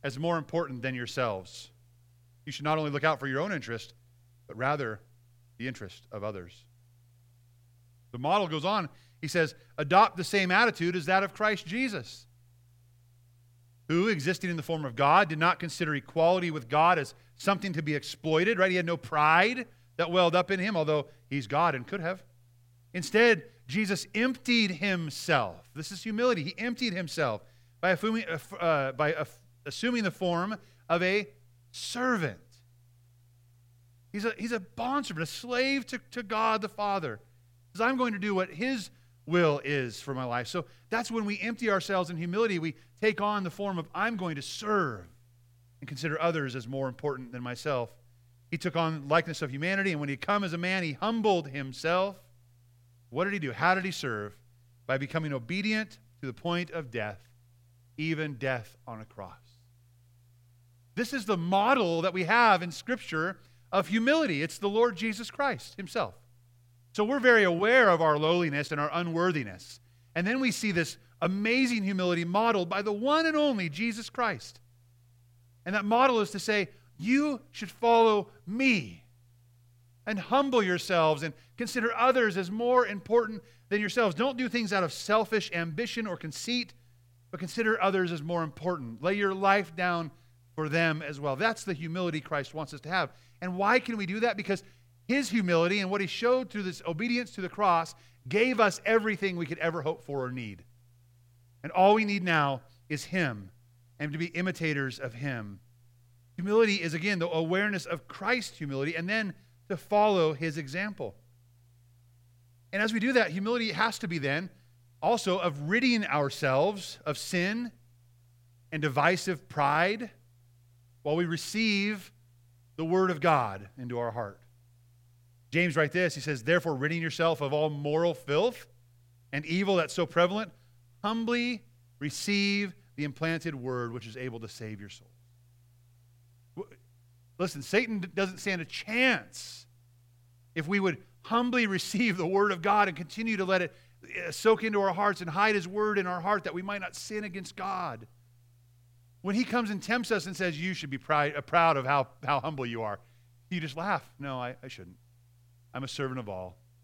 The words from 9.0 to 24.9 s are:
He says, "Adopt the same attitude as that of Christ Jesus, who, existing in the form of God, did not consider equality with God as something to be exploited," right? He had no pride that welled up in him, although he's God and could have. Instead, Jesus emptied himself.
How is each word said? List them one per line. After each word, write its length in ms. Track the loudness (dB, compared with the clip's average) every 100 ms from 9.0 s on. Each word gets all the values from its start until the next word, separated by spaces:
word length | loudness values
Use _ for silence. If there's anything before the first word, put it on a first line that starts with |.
| _ _
He 60 | -2
says, 260 | 0 0 -2 -12 -8
"Adopt 400 | 4 6 6 2
the 60 |
same 260 | -2 0 4
attitude 460 | 4 4 2 -2 -2
as 100 | 2
that 160 | 2
of 100 | 2 0
Christ 320 | 0 0 -4
Jesus, 580 | -4 -4 -6 -10 -18 -20 _ _ _ _ _ _ _ _ _ _ _ _ _ _ _ -2
who, 200 | 0 2
existing 420 | 0 -2 -2 -4
in 80 | -6
the 60 |
form 200 | -4 -4
of 120 | -4 2
God, 340 | 6 6 4
did 80 | 2
not 220 | 2 2
consider 340 | -4 -4 -2
equality 560 | -2 -4 2 4 4 0
with 180 | -6 0
God 300 | 4 6 4
as 160 | 0 -10 -20 -4
something 360 | -2 0 -2
to 100 | -4
be 100 | -4
exploited," 640 | -4 -6 -8 2 4 4 4
right? 140 | 2
He 60 | 2
had 80 | 0
no 120 | -4
pride 680 | -2 4 6 8 6 0 -10 -16 _ -4
that 120 | 2
welled 260 | 4 6 4
up 140 | 2
in 100 | 0
him, 160 | 0 0
although 320 | 2 0 -2 -14 _
he's 160 | -8 -2
God 300 | 2 2 0
and 100 | -6
could 160 | -6
have. 220 | -6 -6 -12 _ _ _ _ _ _ -8
Instead, 480 | 0 6 6 6 0 -20 -6
Jesus 400 | -2 0 -2 -4 -2
emptied 560 | 0 -2 2 2 2
himself. 1000 | 0 -2